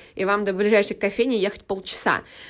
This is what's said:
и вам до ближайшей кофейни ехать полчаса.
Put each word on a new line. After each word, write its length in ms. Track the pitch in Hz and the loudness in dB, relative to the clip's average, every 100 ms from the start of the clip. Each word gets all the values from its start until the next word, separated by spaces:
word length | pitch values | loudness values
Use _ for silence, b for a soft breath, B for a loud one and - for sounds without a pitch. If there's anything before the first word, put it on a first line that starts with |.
| B - | B -4
и 100 | 190 | -2
вам 200 | 208 202 | 0 -2
до 80 | |
ближайшей 420 | 185 208 214 202 214 | 0 4 4 2 -2
кофейни 400 | 202 202 254 226 | -2 0 0 2
ехать 300 | 190 - - | 0 -4 -8
полчаса. 580 | 196 190 - - 117 B B B | -6 -4 -2 0 0 B B B